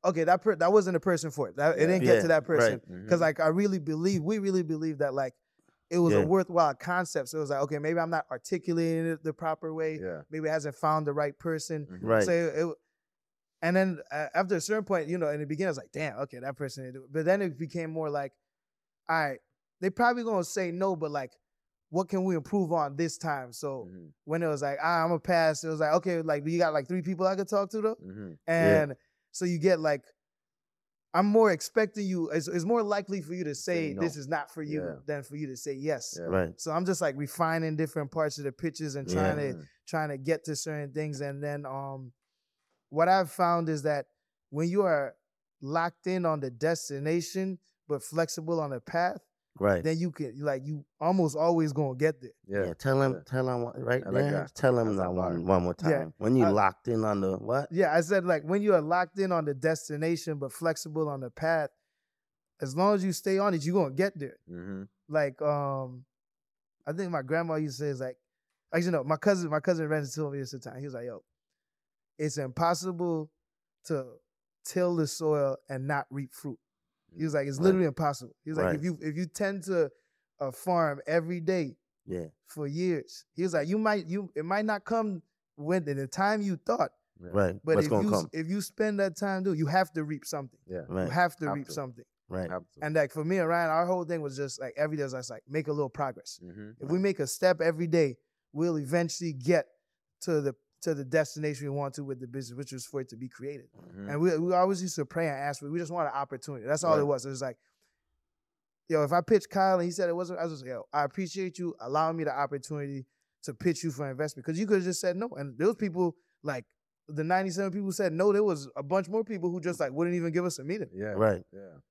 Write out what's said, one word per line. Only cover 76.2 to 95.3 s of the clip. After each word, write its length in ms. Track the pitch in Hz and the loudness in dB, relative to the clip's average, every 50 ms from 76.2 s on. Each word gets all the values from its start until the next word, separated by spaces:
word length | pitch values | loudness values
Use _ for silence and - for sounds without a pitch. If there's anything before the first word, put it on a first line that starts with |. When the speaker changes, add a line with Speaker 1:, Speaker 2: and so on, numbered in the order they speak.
| 139 127 - | -8 -10 -12
Speaker 1:
fruit." 240 | - - 143 117 _ _ _ _ _ _ _ _ _ _ _ - | -12 -10 -10 -10 _ _ _ _ _ _ _ _ _ _ _ -8
He 80 | - 156 | -4 -4
was 100 | 160 147 | 0 0
like, 140 | 147 139 143 | 0 0 -2
"It's 100 | 135 131 | -2 4
Speaker 3:
Right. 60 | 170 | 4
Speaker 1:
literally 220 | 190 190 185 180 | 4 6 6 4
impossible." 480 | 151 131 - 160 147 143 - 127 113 - _ _ | 2 2 0 -2 -2 -2 -4 -10 -16 -18 _ _
He 60 | 156 | -4
was 80 | 156 160 | -2 0
like, 80 | 180 | 2
Speaker 3:
Right. 100 | 185 170 | 2 2
Speaker 1:
"If 80 | 147 147 | 0 0
you, 140 | 180 165 - | -4 -4 -4
if 140 | - 156 147 | -6 -6 -4
you 100 | 160 180 | -4 -6
tend 380 | 160 _ - 208 196 196 196 160 | -6 _ -4 -2 -2 -2 -6 -4
to 260 | 190 190 170 156 135 _ _ _ _ _ _ _ _ _ _ | 0 2 2 2 2 _ _ _ _ _ _ _ _ _ _
a 120 | 143 135 | -6 -6
farm 480 | 123 - - 185 180 170 165 151 143 139 - | -6 -6 -2 0 2 2 2 2 0 -4 -4
every 340 | 147 156 170 160 165 180 175 | 0 0 0 0 0 -6 -2
day 380 | 160 160 185 180 160 135 - _ _ _ _ _ _ | 0 0 0 0 0 -2 -6 _ _ _ _ _ _
Speaker 3:
Yeah. 220 | - - 90 82 78 _ _ _ | -8 -6 -6 -6 -8 _ _ _
Speaker 1:
for 200 | _ - 151 147 | _ -10 -8 -6
years," 600 | 143 143 165 180 185 170 143 - - - - - _ _ | -6 -4 -2 0 0 0 -2 -4 -10 -18 -20 -20 _ _
he 80 | - | -4
was 120 | 175 185 165 | -4 0 0
like, 140 | 160 143 160 | -2 0 0
"You 100 | 196 220 | 0 0
might, 280 | 220 220 208 202 165 | 2 2 0 0 -2
you, 240 | 160 175 202 202 175 _ | -4 -6 -6 -6 -6 _
it 80 | 156 156 | -8 -4
might 200 | 170 190 208 214 | -2 -2 -2 0
not 180 | 214 214 202 _ | -2 -4 -4 _
come 380 | - 226 226 220 214 190 165 - _ _ _ _ _ _ | -2 -2 0 0 -2 -4 -6 -10 _ _ _ _ _ _
when, 320 | - 147 156 180 185 160 143 | -10 -2 0 0 0 0 -2
in 80 | 139 135 | -4 -4
the 80 | 139 131 | -4 -6
time 340 | - - 190 208 214 214 | -2 0 0 2 2 0
you 140 | 208 202 180 | 0 -2 -2
thought, 360 | 160 _ - 233 220 160 - _ _ _ _ _ _ | -2 _ -2 0 0 0 -2 _ _ _ _ _ _
Speaker 2:
Yeah. 100 | 87 90 | -14 0
Speaker 3:
Right. 280 | 87 101 98 90 92 98 - | 2 4 4 4 2 -2 2
Speaker 1:
but 100 | 151 160 | 4 4
Speaker 3:
What's 100 | - 151 | 4 4
Speaker 1:
if 40 | 147 | 4
Speaker 3:
gonna 140 | 120 104 98 | 4 2 4
Speaker 1:
you 60 | 107 | 4
s-, 100 | 107 95 | 2 2
Speaker 3:
come? 80 | 82 - | 2 0
Speaker 1:
if 160 | - 160 160 160 | -4 -6 -4 -4
you 120 | 190 208 | -4 -4
spend 400 | 190 - _ - 220 214 208 202 | -4 -8 _ -2 -2 0 2 0
that 160 | 196 196 160 | 0 -2 -2
time, 260 | - 208 196 190 190 185 | -4 -4 -2 -2 -2 0
dude, 140 | 196 175 156 | -2 0 0
you 80 | 160 | 0
have 260 | 143 160 190 190 - _ | 2 2 2 2 2 _
to 100 | 165 156 | -6 -4
reap 200 | 147 156 139 - | -4 -6 -10 -8
something. 340 | - - 147 135 127 _ _ _ | -8 -8 -8 -10 -12 _ _ _
Speaker 2:
Yeah. 200 | - 92 90 76 - | -10 -10 -10 -8 -4
Speaker 3:
Right. 180 | 90 92 92 | -2 -2 -2
Speaker 1:
You 40 | - | 0
have 240 | 127 170 180 175 - | 2 2 0 0 0
to 100 | - 160 | -4 -6
Speaker 2:
Have 80 | 147 - | -4 -4
Speaker 1:
reap 100 | 143 135 - | -6 -8 -8
Speaker 2:
to. 40 | |
Speaker 1:
something." 320 | - 151 139 127 120 117 123 _ _ _ _ _ | -8 -8 -8 -10 -12 -18 -20 _ _ _ _ _
Speaker 3:
Right. 220 | 92 92 90 82 | -6 -6 -4 -4
Speaker 2:
Have 180 | 90 90 87 _ | -6 -8 -10 _
to. 80 | _ 143 151 | _ -8 -6
Speaker 1:
And, 100 | 151 156 | 0 2
like, 160 | 160 147 135 | 2 2 2
for 120 | - 156 151 | -2 -6 -2
me 140 | 160 185 190 | 0 0 0
and 100 | 170 160 | 2 2
Ryan, 220 | 170 170 170 160 | 2 2 2 2
our 160 | 156 165 175 | 2 2 2
whole 180 | 175 185 180 175 | 2 0 -2 -2
thing 160 | 156 175 165 | -4 -4 -4
was 140 | 151 143 131 | -4 -6 -6
just, 240 | 135 143 135 - - | -6 -8 -8 -8 -10
like, 140 | 135 123 - | -10 -10 -2
every 200 | 139 151 156 151 | -2 -2 0 0
day 80 | 151 143 | -2 -4
was 80 | 135 | -4
just, 180 | 127 127 123 - | -4 -8 -8 -10